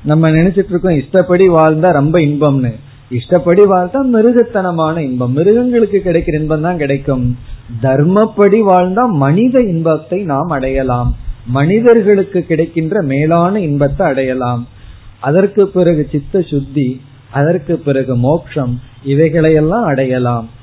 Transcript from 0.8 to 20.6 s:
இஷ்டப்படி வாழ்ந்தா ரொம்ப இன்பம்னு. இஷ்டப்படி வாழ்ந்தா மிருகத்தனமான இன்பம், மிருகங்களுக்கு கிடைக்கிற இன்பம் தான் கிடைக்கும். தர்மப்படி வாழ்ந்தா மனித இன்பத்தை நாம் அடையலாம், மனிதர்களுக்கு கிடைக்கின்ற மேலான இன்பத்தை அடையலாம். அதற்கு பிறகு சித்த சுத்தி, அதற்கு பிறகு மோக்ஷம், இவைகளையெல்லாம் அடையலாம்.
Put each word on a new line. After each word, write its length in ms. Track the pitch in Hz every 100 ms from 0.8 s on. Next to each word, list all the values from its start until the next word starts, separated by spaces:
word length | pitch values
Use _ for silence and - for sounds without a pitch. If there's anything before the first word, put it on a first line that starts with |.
| 185 156
இஷ்டப்படி 500 | 127 185 180 180 190
வாழ்ந்தா 420 | 165 160 156 180
ரொம்ப 260 | 143 143 170
இன்பம்னு. 540 | 147 147 151 135 123 107 - - -
இஷ்டப்படி 520 | 123 - 180 175 180
வாழ்ந்தா 380 | 202 185 180 269 262
மிருகத்தனமான 840 | 226 226 240 233 208 185 170 156 165
இன்பம், 340 | 139 127 123
மிருகங்களுக்கு 680 | 135 180 233 247 240 202 196
கிடைக்கிற 300 | 180 165 170 151
இன்பம் 220 | 156 156
தான் 140 | 160 175
கிடைக்கும். 640 | 139 139 139 131 123 120 - - - 117
தர்மப்படி 760 | 131 135 156 196 220 208 202 214
வாழ்ந்தா 420 | 202 180 180 190 247
மனித 500 | 160 139 165 254 262
இன்பத்தை 580 | 220 165 165 156 156 180
நாம் 260 | 190 139 170
அடையலாம், 640 | 143 131 135 131 123 123 - - - 117
மனிதர்களுக்கு 920 | 131 151 214 240 233 196 202 185 180
கிடைக்கின்ற 600 | - 160 160 165 160 214
மேலான 580 | 147 135 156 170 175 208
இன்பத்தை 460 | 165 143 143 139 175
அடையலாம். 600 | 135 131 127 123 120 120 - - - - -
அதற்கு 480 | 135 165 196 202 190
பிறகு 400 | 185 175 160 139
சித்த 300 | 151 143 196
சுத்தி, 580 | 170 143 135 139 127 131 - - -
அதற்கு 440 | 135 147 175 - 165
பிறகு 400 | 143 135 127 120
மோக்ஷம், 640 | 127 165 - 151 123 123 - -
இவைகளையெல்லாம் 800 | 139 139 160 165 156 156 156 214
அடையலாம். 640 | 196 135 131 127 123 120 113 -